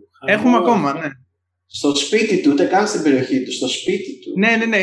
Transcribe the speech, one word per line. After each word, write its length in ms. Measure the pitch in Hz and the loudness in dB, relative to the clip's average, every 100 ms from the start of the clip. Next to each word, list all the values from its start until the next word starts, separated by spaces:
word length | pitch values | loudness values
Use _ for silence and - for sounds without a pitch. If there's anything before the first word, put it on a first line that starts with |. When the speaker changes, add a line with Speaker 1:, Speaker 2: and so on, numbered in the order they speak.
| _ _ - | _ _ -2
Speaker 1:
Έχουμε 240 | 208 247 | 0 4
Speaker 2:
Χαμό. 120 | 240 | 2
Speaker 1:
ακόμα, 280 | 247 214 143 | 2 2 0
ναι. 160 | 147 151 - _ _ _ _ _ | -4 -8 -12 _ _ _ _ _
Speaker 3:
Στο 280 | - 285 | -4 -2
σπίτι 480 | - - 214 - 196 | -2 0 0 0 2
του, 80 | 147 | 2
ούτε 120 | 143 | 2
καν 220 | - 190 208 | 2 2 0
στην 160 | - | 0
περιοχή 400 | 151 131 127 131 | 2 2 2 -2
του, 80 | - | -4
στο 160 | - - | -6 -6
σπίτι 500 | - - 202 - - | -4 -4 -4 -4 -12
του. 180 | - 190 | -8 -2
Speaker 1:
Ναι, 180 | 220 226 | 0 2
ναι, 80 | 226 | 0
ναι, 100 | 214 | 0